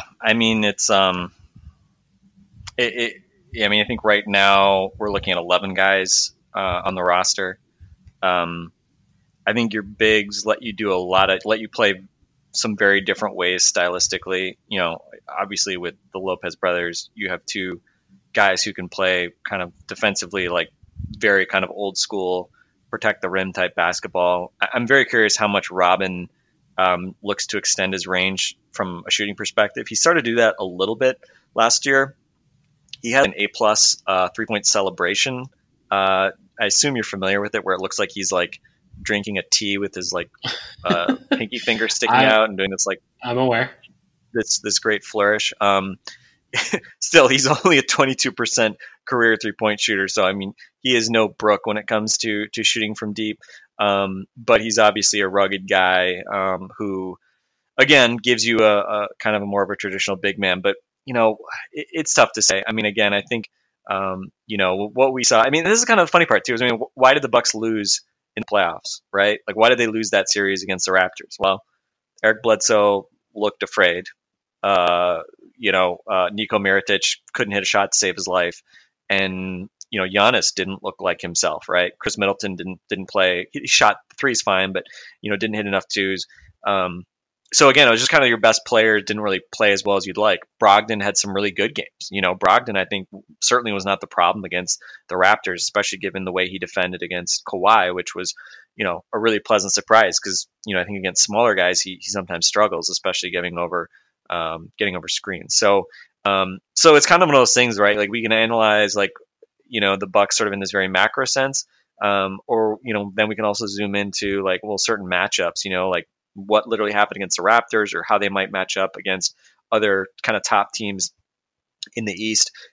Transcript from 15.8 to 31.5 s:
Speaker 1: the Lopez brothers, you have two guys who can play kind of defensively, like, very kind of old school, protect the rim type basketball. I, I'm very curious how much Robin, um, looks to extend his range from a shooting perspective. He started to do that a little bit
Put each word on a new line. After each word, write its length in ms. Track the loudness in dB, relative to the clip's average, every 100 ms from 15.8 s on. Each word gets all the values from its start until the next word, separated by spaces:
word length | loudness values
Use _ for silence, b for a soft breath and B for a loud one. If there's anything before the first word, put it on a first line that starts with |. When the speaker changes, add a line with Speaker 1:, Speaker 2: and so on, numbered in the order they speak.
| -8 -12 _
Speaker 1:
the 60 | -10
Lopez 360 | -6 -6 -8 -6
brothers, 540 | -4 -2 -4 -8 -14
you 180 | -10 -8
have 140 | -8 -8
two 360 | -8 -8 -10 _ _ _ _ _
guys 300 | 2 2 2
who 100 | -4
can 140 | -8 -12
play 440 | -2 0 0 -2 _
kind 180 | -10 -8
of 120 | -8 _ -16
defensively, 600 | -4 -2 -2 -6 -6 -2
like, 220 | -2 -4 _ _ -14 -12 -4
very 280 | 0 2 0
kind 200 | -2 -4
of 60 |
old 260 | -6 -8 -6
school, 540 | -6 -4 -4 -4 -6 _ _ _ -14
protect 320 | -4 -4 -2
the 80 | -4
rim 220 | -4 -4
type 240 | -2 -4 0
basketball. 800 | -2 -2 -6 0 0 0 -4 -6
I, 80 | -4
I'm 140 | -2 2
very 180 | 2 4
curious 300 | 2 2 2
how 120 | 0
much 240 | 0 -2
Robin, 580 | 0 2 2 0 -6 -12 _ _ _ _ -2
um, 380 | 0 0 -4 -10
looks 260 | -8 -6 -4
to 100 | -4
extend 360 | -4 -2 -2
his 140 | -4 -4
range 500 | -2 -2 -2 -8 -8 _
from 320 | -8 -6 -6 -6
a 40 |
shooting 240 | -4 -4 -6
perspective. 520 | -6 0 0 -2 -8
He 80 | -2
started 300 | 2 2 0
to 60 |
do 40 | 2
that 180 | 2 0
a 60 | -6
little 300 | -4 -4 0
bit 240 | -2 -2 b b b